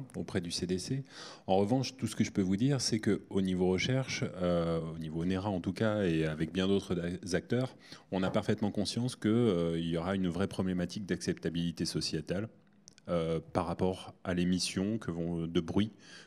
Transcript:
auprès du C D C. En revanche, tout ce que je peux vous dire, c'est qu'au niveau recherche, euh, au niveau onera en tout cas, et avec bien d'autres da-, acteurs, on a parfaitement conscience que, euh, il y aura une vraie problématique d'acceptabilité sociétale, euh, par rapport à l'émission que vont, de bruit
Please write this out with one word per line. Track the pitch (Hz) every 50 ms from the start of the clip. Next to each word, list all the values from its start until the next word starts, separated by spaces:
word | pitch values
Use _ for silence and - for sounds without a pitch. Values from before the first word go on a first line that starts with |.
| 135 - -
auprès | 87 87 - - 98
du | 85 85
C | - - 95
D | 87 92
C. | 90 - - 131 139 135 - - - - - - - -
En | - 95
revanche, | 95 101 101 123 135 127 - -
tout | - -
ce | - -
que | - 113
je | -
peux | - 104 98
vous | 90 98
dire, | 95 120 139 143 127
c'est | - - 123 113
qu'au | - 110 98 - - - - 98
niveau | 95 92 92 90 92
recherche, | 90 92 92 - - 127 135 - - - - 127 - - 92
euh, | 90 87 87 85 85 82 82 82 80 82 80
au | 82
niveau | 80 78 78 82 85
onera | 90 95 92 95 107
en | 98 87
tout | 85 101 90
cas, | - 110 107 104 107 101
et | 87 82 80 80
avec | 78 78 78 82 80 85
bien | 95 92
d'autres | 95 98 98 - - 92
da-, | 87 85 87 90 90 - 87 90
acteurs, | 85 - - 117 120 131 131 - - - - - - - _
on | 95 92
a | 92 92
parfaitement | 90 107 104 - 107 - 107 101
conscience | - 104 98 - - 117 123 123 -
que, | - - 107
euh, | 107 117 123 113 92 85 85 82 82 82
il | 85 82
y | 82
aura | 82 82 92 98
une | 95 92
vraie | 90 82 87 98
problématique | 95 - - 98 92 92 90 87 87 - 110 104
d'acceptabilité | 87 90 87 - - 87 - - 85 82 82 85 85 80 - 90
sociétale, | 82 - 80 78 - - 78 76 - 87 92 107 113 - - - - _ _ _ - - - _ -
euh, | - 85 82 80 82 80 - - -
par | - 87
rapport | 85 85 - 95 92 92 - - - - - _
à | 98 90
l'émission | 87 87 90 92 87 - - - 95 95 101 113 110
que | - -
vont, | 85 85 82 85 85 82 82
de | 82 85 87
bruit | 82 82 85 98 104 113 - - - - - - -